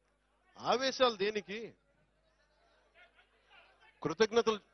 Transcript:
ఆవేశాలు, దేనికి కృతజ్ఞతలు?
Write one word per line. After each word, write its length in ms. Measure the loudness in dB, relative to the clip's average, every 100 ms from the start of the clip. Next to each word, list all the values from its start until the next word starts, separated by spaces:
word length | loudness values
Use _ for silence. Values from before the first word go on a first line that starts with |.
| _ _ _ _ _ -8
ఆవేశాలు, 600 | -2 0 0 2 2 4 -2
దేనికి 360 | -2 -6 -10 -10 -16 _ _ _ _ _ _ _ _ _ _ _ _ -20 _ _ _ _ -20 -20 _ -20 _ -8
కృతజ్ఞతలు? 560 | 0 2 2 2 -2 -6